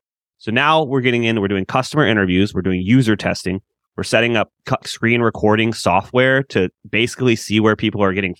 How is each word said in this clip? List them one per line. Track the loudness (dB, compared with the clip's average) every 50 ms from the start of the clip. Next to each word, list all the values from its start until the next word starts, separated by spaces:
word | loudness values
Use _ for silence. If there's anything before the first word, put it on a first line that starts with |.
| _ _ _ _ _ _ _ _
So | -8 -4 0
now | 0 2 4 2 2 0
we're | 0 -2 0
getting | 0 0 0 0 0
in, | 0 0 0
we're | 0 -2
doing | -2 -2 -2
customer | -2 -2 -4 -2 -2 -2 0 0
interviews, | 2 2 2 2 2 2 2 0 0 -2
we're | -4 -2
doing | -2 -2 -2 0
user | 2 2 4 4 2 0
testing, | 0 0 -4 -4 -4 -4 -6 -6 -6 -8 _ _ _ _ _ -12
we're | -10 -6
setting | 0 0 0 2 2 0
up | -2 -2 -4 _ _ -8
cu-, | -6 -6 -6 -6
screen | -10 -8 -2 0 2 2 2
recording | 2 0 0 0 2 2 2 2 2 0 -2
software | -2 -2 0 0 0 -2 -2 0 2 2 2 2 0 -2
to | -2 -2 -2 -2 -2 _ _ -14 -6
basically | -2 -2 -2 -2 -2 -2 0 0 0
see | 0 -2 -2 0 2
where | 2 2 2
people | 0 -2 -4 -2 0
are | 0 0 0
getting | 0 -4 -4 -6